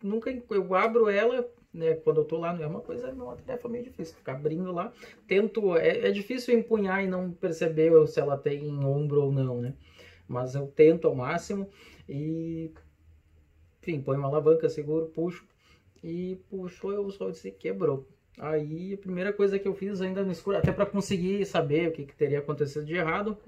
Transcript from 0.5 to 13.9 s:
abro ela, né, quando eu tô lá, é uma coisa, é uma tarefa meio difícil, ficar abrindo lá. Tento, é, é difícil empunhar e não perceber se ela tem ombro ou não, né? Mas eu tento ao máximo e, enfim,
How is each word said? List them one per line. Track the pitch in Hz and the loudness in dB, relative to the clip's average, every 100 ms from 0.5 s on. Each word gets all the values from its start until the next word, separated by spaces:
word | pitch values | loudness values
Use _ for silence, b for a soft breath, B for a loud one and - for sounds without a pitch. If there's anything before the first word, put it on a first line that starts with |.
| 202 180 185 | -2 2 2
abro | 226 226 214 | 4 4 4
ela, | 202 226 254 240 - _ | 4 2 2 -4 -10 _
né, | 165 160 156 | -2 0 2
quando | 156 151 | 2 2
eu | 151 | 2
tô | 165 | -2
lá, | 170 175 | -2 -4
é | 151 | -6
uma | 196 | -8
coisa, | 247 240 262 | -8 -10 -10
é | |
uma | 262 247 - | -10 -12 -14
tarefa | 262 254 233 | -10 -8 -8
meio | 240 | -8
difícil, | 254 - 165 - | -10 -12 -12 -12
ficar | - | -10
abrindo | 139 151 160 185 | -4 -2 -2 -4
lá. | 175 226 - B B - | -4 -6 -10 B B 0
Tento, | 190 220 226 196 170 | 2 2 2 2 4
é, | 160 226 196 | 4 4 2
é | |
difícil | 202 196 254 247 233 | 0 -4 -4 2 2
empunhar | 226 220 190 190 | 4 0 2 0
e | 190 | 0
não | 185 180 | -2 -6
perceber | 170 180 160 165 156 160 165 151 | -4 -4 -2 0 4 8 8 8
se | - | 2
ela | 143 139 | 0 0
tem | 147 143 147 143 | -2 -4 -4 -2
ombro | 139 143 147 143 139 | 0 0 2 2 2
ou | |
não, | 135 131 120 | 2 0 -2
né? | 123 - B B B B B | -6 -8 B B B B B
Mas | 123 127 139 | -6 -4 -6
eu | 139 | 0
tento | - 156 170 160 | 8 8 8 2
ao | 135 | 0
máximo | 127 170 - 202 196 B B B B | -2 -4 -4 -8 -8 B B B B
e, | 139 151 160 165 165 160 - - _ _ - _ _ _ _ _ _ | -8 -6 -6 -6 -8 -10 -14 -20 _ _ -20 _ _ _ _ _ _
enfim, | - | -8